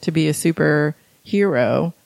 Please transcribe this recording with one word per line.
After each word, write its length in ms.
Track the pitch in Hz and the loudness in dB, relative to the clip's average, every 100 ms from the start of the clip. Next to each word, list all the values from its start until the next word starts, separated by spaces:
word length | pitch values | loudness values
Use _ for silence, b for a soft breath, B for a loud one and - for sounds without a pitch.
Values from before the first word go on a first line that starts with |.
to 100 | - | -4
be 160 | 160 156 | 0 0
a 60 | |
superhero 1600 | 151 170 165 151 151 151 151 _ _ - 202 202 135 117 127 165 - | 0 -2 0 2 2 0 -4 _ _ -6 -2 0 2 0 0 -2 -6